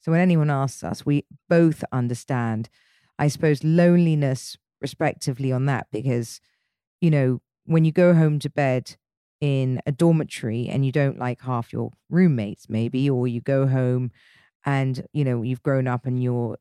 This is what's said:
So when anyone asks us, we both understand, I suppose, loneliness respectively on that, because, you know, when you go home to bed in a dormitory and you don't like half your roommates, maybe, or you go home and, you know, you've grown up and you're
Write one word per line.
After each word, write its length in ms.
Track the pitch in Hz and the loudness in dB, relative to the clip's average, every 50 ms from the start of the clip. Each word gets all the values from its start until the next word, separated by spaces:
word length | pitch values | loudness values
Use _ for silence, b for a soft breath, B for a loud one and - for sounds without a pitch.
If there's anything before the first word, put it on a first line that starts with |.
So 120 | _ - | _ 0
when 80 | 165 165 | 2 2
anyone 300 | 180 185 175 160 151 151 | 4 4 4 4 2 2
asks 340 | 143 135 135 131 - - - | 0 0 -2 -4 -4 -8 -8
us, 220 | 82 87 - - | -8 -8 -6 -2
we 180 | 147 143 143 - _ - _ _ _ | 0 0 0 -2 _ -20 _ _ _
both 340 | 175 170 170 165 151 - - - | 4 4 6 4 2 0 -8 -6
understand, 760 | - 131 120 120 123 113 - - 139 123 120 117 113 107 117 - _ _ _ _ _ _ _ _ _ - | -4 -4 -2 -2 -4 -8 -6 -6 -4 -4 -2 -2 -4 -4 -6 -10 _ _ _ _ _ _ _ _ _ -2
I 100 | 147 147 | -2 -2
suppose, 360 | - - - 156 151 135 - | 0 0 0 0 0 0 0
loneliness 920 | 156 160 175 175 175 175 175 175 165 156 151 143 135 131 127 - - - _ _ _ _ _ | 2 4 4 6 6 6 4 4 2 2 0 0 0 -2 -4 -6 -14 -18 _ _ _ _ _
respectively 680 | - 139 - _ 160 147 - - - 147 131 117 139 131 | -12 -12 -6 _ -4 -4 -4 -4 -6 -6 -6 -4 -4 -2
on 140 | 131 127 131 | -2 0 0
that, 220 | 143 139 113 - _ | -2 -2 -4 -6 _
because, 520 | - 107 131 135 123 120 113 - - - _ _ _ _ _ _ _ _ _ _ _ _ | -8 -6 -2 -2 -2 -2 -4 -6 -10 -20 _ _ _ _ _ _ _ _ _ _ _ _
you 100 | - 170 | 0 2
know, 300 | 156 143 135 127 127 120 _ _ _ _ _ | 2 2 2 0 -2 -4 _ _ _ _ _
when 220 | - 160 165 160 | 0 2 2 2
you 40 | 160 | 2
go 220 | 156 - 180 175 | 4 4 4 6
home 260 | 175 160 160 156 151 147 | 6 6 4 4 2 0
to 100 | - 143 | -4 -4
bed 460 | _ - 143 135 127 127 123 - - _ _ _ _ _ _ _ _ _ | _ -2 0 0 0 -2 -4 -8 -20 _ _ _ _ _ _ _ _ _
in 400 | 147 143 139 135 131 131 127 - - | -2 0 0 0 0 -2 -2 -4 -4
a 60 | - | -6
dormitory 760 | 135 - 170 170 165 160 139 - - - - 117 107 117 120 - | -2 2 4 4 4 2 0 -4 -8 -8 -6 -4 -4 -4 -6 -4
and 160 | - 135 139 | -2 -2 -2
you 80 | 135 | 0
don't 260 | 123 156 139 139 - - | 0 0 0 0 -2 -4
like 220 | 123 123 120 _ | -6 -6 -6 _
half 320 | - 127 127 117 117 _ | -6 -6 -4 -4 -6 _
your 200 | - 113 117 113 - _ _ _ | -8 -8 -8 -8 -10 _ _ _
roommates, 580 | - 170 185 175 143 117 104 101 - _ - _ | 2 4 4 4 4 0 -2 -6 -8 _ -12 _
maybe, 400 | 110 110 113 120 120 127 135 143 | -4 -2 -2 -2 -2 0 0 0
or 180 | 135 123 123 | 0 0 -2
you 140 | 127 117 120 | -2 -4 -4
go 260 | 117 - 139 135 139 | -4 -2 0 0 2
home 440 | 135 131 131 127 123 123 127 127 123 b b b b b b b b b _ _ | 2 0 0 0 0 0 -2 -2 -6 b b b b b b b b b _ _
and, 400 | 143 139 135 135 131 127 120 - - _ | -4 -2 -2 -2 -2 -4 -6 -10 -8 _
you 100 | 147 143 | -2 -2
know, 160 | 131 123 120 | -2 -2 -2
you've 220 | 110 123 127 123 | -4 -6 -6 -4
grown 240 | _ 147 139 135 131 | _ -2 0 0 0
up 180 | 127 123 123 _ | -2 -4 -4 _
and 180 | 131 127 127 | -4 -4 -2
you're 360 | 127 123 123 120 120 110 - - | -2 -2 -2 -2 -4 -6 -8 -12